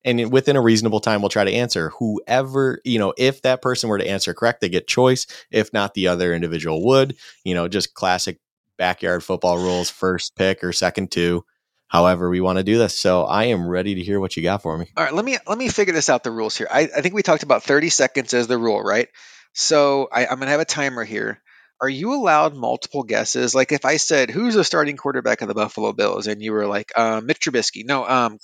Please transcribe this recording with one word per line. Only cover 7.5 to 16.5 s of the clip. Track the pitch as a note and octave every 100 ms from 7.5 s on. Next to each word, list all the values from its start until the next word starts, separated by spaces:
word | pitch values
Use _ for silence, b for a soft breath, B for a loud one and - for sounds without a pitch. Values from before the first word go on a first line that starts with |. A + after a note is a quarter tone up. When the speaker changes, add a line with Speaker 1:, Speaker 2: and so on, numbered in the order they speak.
| F2+
Speaker 1:
know, | F2
just | G2 -
classic | - F#2 F2+ - F2 _ _ _ -
backyard | F2+ F2+ F#2 F2
football | - F2+ F2+ F2
rules, | F#2 F2+ E2+
first | - F#2 F2+ - -
pick | F#2+ F#2+
or | F2+
second | - F2+ G2 F#2+
two, | F2+ F2 F2 - _ _ _ -
however | F2 F2+ F2+ F2+
we | F2+
wanna | F#2 F#2
do | F#2+ A#2
this. | G#2+
So | - F#2+ F2+
I | C#2+ G2 A#2+
am | G2 F2
ready | F2+ G2 F#2
to |
hear | F#2 G2+
what | F#2+ -
you |
got | E2+ G2+
for | E2 D#2+
me. | E2+ -
Speaker 2:
All |
right, | D3
let | E3 B3
me, | B3+ -
let | A3+
me | B3+
figure | G#3+ F#3+
this | E3 D3+
out, | B2+
the | A#2+
rules | A2+ G#2+